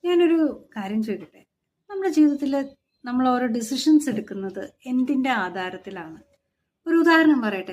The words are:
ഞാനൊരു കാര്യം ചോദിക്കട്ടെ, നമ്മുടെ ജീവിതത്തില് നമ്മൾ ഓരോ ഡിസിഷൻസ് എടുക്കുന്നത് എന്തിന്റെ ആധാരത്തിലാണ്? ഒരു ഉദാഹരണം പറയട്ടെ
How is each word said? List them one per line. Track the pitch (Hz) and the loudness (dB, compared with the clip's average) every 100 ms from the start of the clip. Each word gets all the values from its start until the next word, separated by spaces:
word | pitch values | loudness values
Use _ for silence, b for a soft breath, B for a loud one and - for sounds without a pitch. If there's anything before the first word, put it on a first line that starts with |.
| 349 | 2
ഞാനൊരു | 349 339 330 311 - _ - | 2 4 4 0 -2 _ -10
കാര്യം | 196 220 | -6 -4
ചോദിക്കട്ടെ, | 220 185 156 _ _ _ _ _ _ | -4 -6 -8 _ _ _ _ _ _
നമ്മുടെ | 403 381 | -4 -2
ജീവിതത്തില് | 311 302 277 285 277 277 - _ _ 240 | 4 4 2 -2 -2 -4 -10 _ _ -6
നമ്മൾ | 247 254 | 0 2
ഓരോ | 247 247 | 2 0
ഡിസിഷൻസ് | 226 226 262 302 302 294 | -4 -4 -2 4 4 4
എടുക്കുന്നത് | 214 - 202 190 190 - _ 254 | -6 -6 -8 -8 -10 -14 _ -4
എന്തിന്റെ | 254 254 277 262 | -2 0 0 0
ആധാരത്തിലാണ്? | 240 180 185 185 185 196 190 160 160 _ _ _ _ _ _ - | -2 -2 -6 -8 -10 -14 -14 -14 -18 _ _ _ _ _ _ 0
ഒരു | 330 | 2
ഉദാഹരണം | 330 320 311 285 | 4 6 6 4
പറയട്ടെ | 220 196 185 | 0 -6 -10